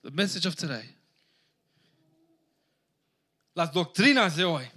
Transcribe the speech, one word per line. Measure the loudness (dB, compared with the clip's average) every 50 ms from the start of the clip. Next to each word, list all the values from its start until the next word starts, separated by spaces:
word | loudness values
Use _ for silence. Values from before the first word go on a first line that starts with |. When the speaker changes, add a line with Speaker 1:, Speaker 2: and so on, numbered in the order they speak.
| -16
Speaker 1:
The | -8
message | -2 -2 -2 -2 -2 -4 -4
of | -4 -4
today. | -4 -6 -8 -8 -8 -10 -16 -20 _ _ _ _ _ _ _ _ _ _ _ _ _ _ _ _ _ _ _ _ _ _ _ _ _ _ _ _ _ _ _ _ _ _ _ _ _ _ _ _ _ _ _ _ _ _ _ _ _ _ _ _
Speaker 2:
Las | -4 -4 -2
doctrinas | 0 -2 -2 0 2 4 4 6 6 6 2 2 2
de | 0 0
hoy. | 0 0 -2 -6 -10 -10